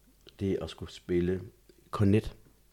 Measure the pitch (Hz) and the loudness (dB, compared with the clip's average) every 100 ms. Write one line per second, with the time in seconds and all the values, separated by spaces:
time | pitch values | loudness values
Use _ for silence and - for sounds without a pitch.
0 | _ _ - - 98 90 82 - 87 - | _ _ -20 -6 -2 -2 -4 -10 -14 -14
1 | - 90 87 92 95 - _ _ - - | -2 0 2 -2 -6 -20 _ _ -10 0
2 | 101 107 - - - _ _ | 4 4 2 -12 -20 _ _